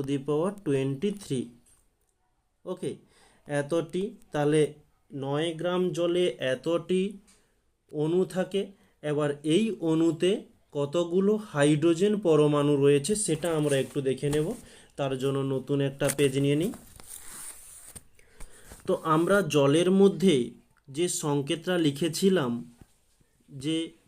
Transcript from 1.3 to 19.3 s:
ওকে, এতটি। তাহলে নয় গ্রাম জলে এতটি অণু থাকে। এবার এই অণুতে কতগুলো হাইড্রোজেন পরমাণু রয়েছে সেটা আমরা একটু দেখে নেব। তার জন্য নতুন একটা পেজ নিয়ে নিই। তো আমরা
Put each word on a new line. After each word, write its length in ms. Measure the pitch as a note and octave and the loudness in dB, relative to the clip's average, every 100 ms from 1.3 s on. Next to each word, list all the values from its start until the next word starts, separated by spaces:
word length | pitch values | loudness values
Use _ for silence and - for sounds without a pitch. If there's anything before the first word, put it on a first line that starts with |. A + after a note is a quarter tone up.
| C3+ - - _ _ _ _ _ _ _ _ _ _ | -6 -6 -12 _ _ _ _ _ _ _ _ _ _
ওকে, 260 | F3 F#3 D3+ - _ _ _ _ - C#3+ | -12 -8 -8 -10 _ _ _ _ -6 -4
এতটি। 420 | C#3+ E3+ E3 F3+ G#3 - - | -2 -2 -2 -6 -6 -10 -8
তাহলে 280 | D3+ D3 D#3 D3 - _ _ _ C#3+ | -2 2 2 0 -4 _ _ _ -10
নয় 240 | C3+ D3 E3 D#3+ | -4 -4 -4 -4
গ্রাম 220 | F3 F3+ F3+ D#3 | -4 0 -2 -2
জলে 280 | F3 F3 F3+ - C3 | -2 0 0 -2 -4
এতটি 500 | B2+ D#3+ E3+ E3 F#3 G3 - _ _ _ _ _ _ _ D3+ | -2 -2 -2 0 -2 -2 -6 _ _ _ _ _ _ _ -4
অণু 180 | D#3 F3+ F#3 | 0 0 0
থাকে। 280 | F#3 F#3 G3 G3 - _ _ D3+ | -2 -4 -4 -6 -12 _ _ -4
এবার 200 | D3 D3 C#3+ D#3 | -2 -2 -2 0
এই 100 | E3+ A3+ F3+ E3 | 2 2 -2 0
অণুতে 400 | D#3+ E3 D3+ F3+ A#3 - _ _ C#3+ | 2 2 2 0 -2 -6 _ _ -6
কতগুলো 560 | C#3+ E3+ E3+ F3+ G3 G#3+ G#3+ | -2 -2 0 2 2 0 -2
হাইড্রোজেন 600 | D3 D3 D3+ E3+ E3 G#3 G#3+ E3+ | 2 4 4 4 4 2 2 4
পরমাণু 460 | D3+ D3+ D3 C#3+ C#3+ | 4 4 4 2 4
রয়েছে 280 | C#3 C#3+ C#3+ G#3 | 4 4 2 -2
সেটা 240 | - D3+ E3+ D#3 | -2 -2 -2 0
আমরা 180 | D3 C#3 | 2 0
একটু 140 | D3 D3+ C3+ | 0 -2 -2
দেখে 200 | C3 D3 | -2 -2
নেব। 120 | D3+ D#3+ B3+ - - - - | -2 -2 -6 -12 -20 -20 -6
তার 140 | C#3 C3 | -4 -2
জন্য 160 | C3+ C#3 C3+ | -2 -2 -2
নতুন 240 | C3+ C3 C#3+ C#3 | -4 -2 0 0
একটা 180 | C#3 C#3+ C#3 | 0 -2 2
পেজ 160 | C#3+ C3+ | 2 2
নিয়ে 140 | C#3 D3 | 0 0
নিই। 120 | F#3+ - - - - - - - - - - - - - - - - - - - - - - | -2 -6 -16 -20 -20 -18 -18 -16 -16 -18 -20 -20 -20 -20 -20 -20 -20 -16 -16 -16 -20 -14 -4
তো 60 | F#3 D#3+ | -2 2
আমরা 220 | D#3+ F3 | 2 4